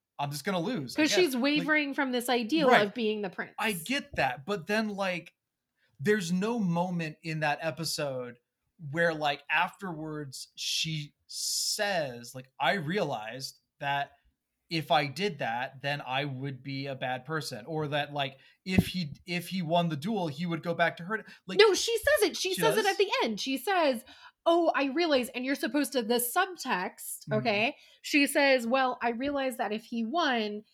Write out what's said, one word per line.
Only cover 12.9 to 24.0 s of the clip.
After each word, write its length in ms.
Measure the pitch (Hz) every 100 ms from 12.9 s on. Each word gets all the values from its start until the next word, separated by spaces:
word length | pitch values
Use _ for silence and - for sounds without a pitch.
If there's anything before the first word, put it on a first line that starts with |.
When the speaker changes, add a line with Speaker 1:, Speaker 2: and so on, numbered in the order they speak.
| 202 151 117 110 131 - - _ _
Speaker 1:
that 320 | 143 143 139 _ _ _ _ _ _
if 200 | 165 147
I 140 | 156 143
did 320 | 131 202 139
that, 420 | 120 120 135 135
then 200 | 139 143 123
I 200 | 131 147
would 380 | 127 139 131
be 240 | 139 135 139
a 80 | 135
bad 300 | 131 127 143
person. 400 | 156 151 117 131
Or 200 | 156 147
that, 240 | 147 143
like, 240 | 143 135 131 - _ 185
if 220 | 185 -
he, 260 | 180 147 - -
if 200 | 175 170
he 120 | 185
won 280 | 156 170 170
the 60 | 147
duel, 320 | 180 214 165
he 180 | 139 175
would 180 | 165
go 100 | 175
back 240 | 165 165 165
to 60 |
her. 200 | 175 220 - - -
Like, 120 | 359
Speaker 2:
No, 140 | 440
she 220 | 359 - 453
says 320 | 571 587 370
it. 80 | 226
She 160 | 370 370
Speaker 1:
She 60 |
Speaker 2:
says 140 | 453 427
it 40 |
Speaker 1:
does? 80 | 403
Speaker 2:
at 60 | 392
the 120 | 392 -
end. 160 | 254 202
She 180 | 269 269
says, 460 | 415 370 302 226